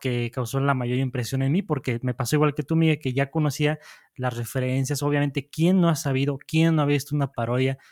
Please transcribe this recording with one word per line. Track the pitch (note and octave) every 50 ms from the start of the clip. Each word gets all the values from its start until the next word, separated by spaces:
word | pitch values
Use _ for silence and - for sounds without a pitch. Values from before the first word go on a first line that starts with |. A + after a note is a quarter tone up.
que | - C3 B2 A#2+ A#2+ A#2 -
causó | C3 A#2+ - - C3+
la | C3+ C#3+ C3+
mayor | C3 B2 A#2+ B2
impresión | B2+ C3+ B2+ - B2+ A#2 - C3+ C3 C3+
en | C3+ D3
mí, | G3
porque | G#3 - D#3 C3+ - C3+ A#2 A#2+
me | - B2+ A#2+
pasó | - B2+ - D#3
igual | D3 D3+ D3 C#3+
que | - C#3+
tú, | - D#3+
Miguel, | E3 E3 D#3+ D#3 D3+
que | - C3 B2
ya | C3+ C#3 -
conocía | - E3 D3+ D3 C3+ - D3+ D3 D#3 D3+ - - - - _ _ _
las | - B2 B2+ A#2+
referencias. | A#2 A#2 - - C3+ B2+ B2+ B2+ C3+ C3 B2+ D3 C3+
Obviamente, | C#3+ D3 D3 C#3+ C#3+ C#3+ C3+ C#3 - _
¿quién | - D#3 D#3+ F3 F#3+ F#3+
no | F3
ha | E3+ D#3
sabido, | - - C#3+ C3 C3 C#3 C#3+ C#3 C3+ -
quién | - D#3 D#3+ E3 E3 E3
no | D#3
ha | D3
visto | C#3+ D3 C#3 - - D3
una | D3 C#3+ C3+
parodia | - - A#2 A#2 B2 B2+ C3 C3 C3 - _ -